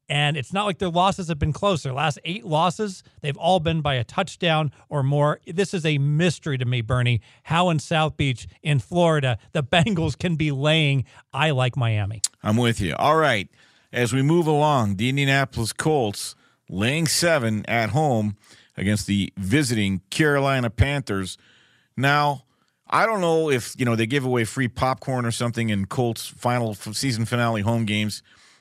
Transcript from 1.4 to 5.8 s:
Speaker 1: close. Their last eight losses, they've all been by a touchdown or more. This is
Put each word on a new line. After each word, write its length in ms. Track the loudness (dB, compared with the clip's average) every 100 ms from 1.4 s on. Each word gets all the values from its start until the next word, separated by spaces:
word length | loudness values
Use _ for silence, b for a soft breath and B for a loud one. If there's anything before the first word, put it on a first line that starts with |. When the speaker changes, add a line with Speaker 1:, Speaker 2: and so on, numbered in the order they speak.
| -2
Speaker 1:
close. 300 | 0 0 0
Their 100 | -2
last 260 | -2 -2 -2
eight 220 | -8 -8 -2
losses, 560 | 2 2 0 -6 -8 -18 b
they've 160 | -8 -2
all 240 | 2 2
been 220 | 2 -2
by 140 | 0 -2
a 80 |
touchdown 680 | -2 -4 -6 -2 0 2 0 b b
or 140 | -2
more. 380 | 0 2 0 -2 -4
This 280 | -4 -2
is 100 | -2